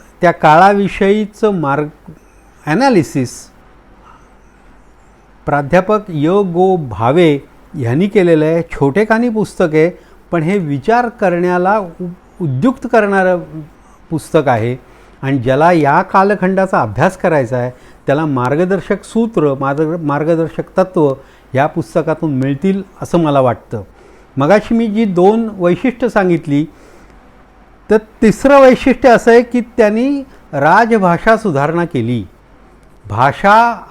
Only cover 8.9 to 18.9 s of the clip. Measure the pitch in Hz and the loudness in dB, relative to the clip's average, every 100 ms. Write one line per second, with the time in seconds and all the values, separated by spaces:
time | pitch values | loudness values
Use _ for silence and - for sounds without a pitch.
8.9 | 135 220 226 240 220 190 - 180 156 165 | 0 0 0 -2 -4 -6 -2 0 2 0
9.9 | 170 - - _ 170 156 202 156 143 208 | -2 -20 -20 _ -4 -2 -2 -4 -4 0
10.9 | 233 240 - 196 175 180 180 185 214 180 | 0 -2 -4 -2 0 -2 0 0 -2 -4
11.9 | 165 175 180 _ _ 170 127 240 262 233 | -12 -12 -12 _ _ -6 -2 -2 -2 -2
12.9 | 233 202 196 185 180 156 156 151 _ _ | 0 2 0 0 -2 -6 -16 -18 _ _
13.9 | _ _ 156 - 160 139 120 117 127 - | _ _ -10 -2 0 0 -2 -2 -6 -14
14.9 | - - _ 135 139 117 135 170 175 143 | -20 -20 _ -4 -4 0 2 2 2 2
15.9 | 156 190 - 202 202 185 190 190 180 117 | 0 0 0 0 0 -2 0 0 -2 -2
16.9 | 101 175 190 185 156 120 123 123 - - | 0 -2 0 -2 0 -2 -4 -6 -10 -20
17.9 | - - 143 160 131 123 147 180 190 - | -12 -4 -2 -2 -2 -2 -2 -2 -4 -4